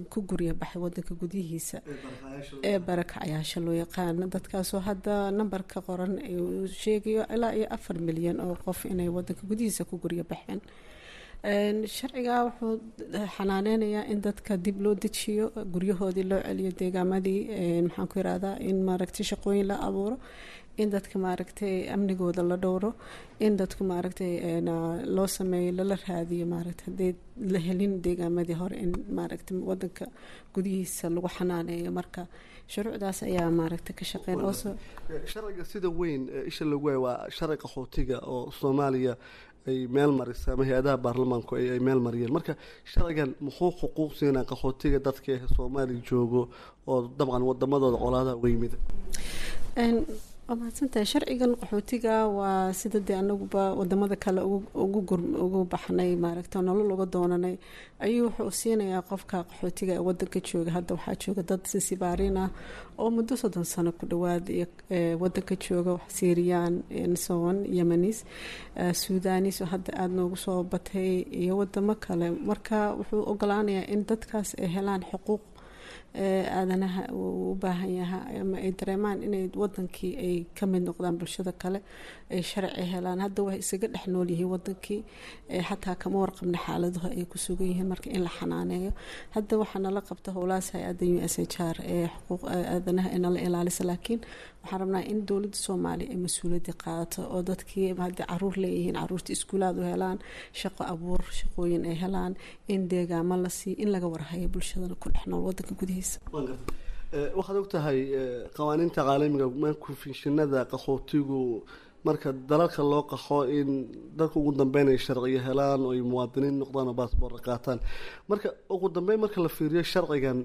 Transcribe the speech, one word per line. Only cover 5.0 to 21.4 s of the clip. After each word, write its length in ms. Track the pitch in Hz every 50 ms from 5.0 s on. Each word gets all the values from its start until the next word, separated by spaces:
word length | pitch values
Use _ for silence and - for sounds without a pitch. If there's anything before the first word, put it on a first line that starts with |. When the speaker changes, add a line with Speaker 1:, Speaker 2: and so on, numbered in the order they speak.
| - 208 208 202 196 196
Speaker 1:
nambarka 500 | 196 214 220 196 190 190 190 - - 190 180
qoran 320 | - 180 180 185 190 185 - 302
uu 400 | 214 175 175 175 180 185 190 190
sheegayo 560 | 190 - - - 214 214 208 202 214 220 220 - -
ilaa 240 | 220 233 233 220 -
iyo 140 | 214 220 -
afar 280 | 233 220 - - 180 170
milyan 380 | 170 165 160 165 170 170 - -
oo 160 | 175 180 170
qof 300 | - - 185 180 - -
inay 240 | - 190 180 175 175
waddanka 340 | 170 180 180 - 170 - -
gudihiisa 400 | 190 214 220 240 208 185 - 170
ku 100 | - 180 170
gurya 220 | - 170 170 175 165
baxeen. 360 | - 180 - - - 196 208 - - - - - - - - - - - - - - - - -
Een, 420 | 208 202 202 208 208 214 214 220
sharciga 480 | 208 - - 262 262 - 254 240 240 240 247 240
wuxuu 360 | 240 240 - 233 220 226 220 220 226 - - - - - 208 208 180 -
xanaaneynayaa 720 | - 196 196 190 190 202 214 220 226 214 208 208 208 - -
in 120 | 214 208
dadka 360 | 196 208 208 - - - 202
dib 240 | 180 175 208 196 196
loo 140 | 202 208 208
dejiyo, 560 | 190 - 208 - - - 220 208 208 220 226 - 220 208 196
guryahoodii 520 | 170 175 185 202 196 175 202 190 185 190 185
loo 160 | 185 196 190
celiyo, 300 | - - 190 190 190 185 180 -
deegaamadii, 640 | 185 185 185 185 180 185 185 190 185 190 190 202 233 226
een, 340 | 208 185 175 175 170 170 175
maxaan 220 | 170 - 196 185
ku 80 | - - 190
yiraahdaa, 380 | 185 180 180 185 196 196 196 -
in 180 | - 185 196 190 190
maaragtay 400 | 185 180 170 180 - - - 196
shaqooyin 440 | - 202 - - 202 202 202 196
la 80 | 196 202 - -
abuuro, 320 | 202 190 196 196 214 254 254 - - - - - - - - - - -
in 120 | - 214 208
dadka 300 | 202 196 196 - - 196
maaragtay 680 | 190 185 180 180